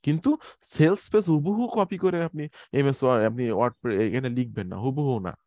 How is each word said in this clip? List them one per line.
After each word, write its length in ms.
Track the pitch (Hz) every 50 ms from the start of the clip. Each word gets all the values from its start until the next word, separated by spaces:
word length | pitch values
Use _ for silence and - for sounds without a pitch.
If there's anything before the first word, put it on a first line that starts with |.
| -
কিন্তু 340 | 143 151 160 - 262 302 - - - - _
সেলস 500 | - - - - 156 160 196 196 - -
পেজ 120 | - 214 196
হুবহু 400 | 170 160 151 143 180 208 220 247
কপি 300 | 233 - 220 196 - 196
করে 260 | 175 185 185 175 170 165
আপনি 240 | 160 - 151 147 151 _ - - _ -
এমএস 300 | 139 139 139 135 - 135
ওয়ার্ড, 220 | 127 127 113 107
আপনি 260 | 110 113 123 123 117
ওয়ার্ড 240 | 107 92 120 120 - _
প্রে-, 200 | - 123 104 98
এখানে 280 | 113 107 98 131 131 127
লিখবেন 380 | 120 127 127 117 104 107 98
না, 100 | 90 90
হুবহু 420 | 95 110 135 131 147 147 139 123 110
না। 180 | 92 87 - _ _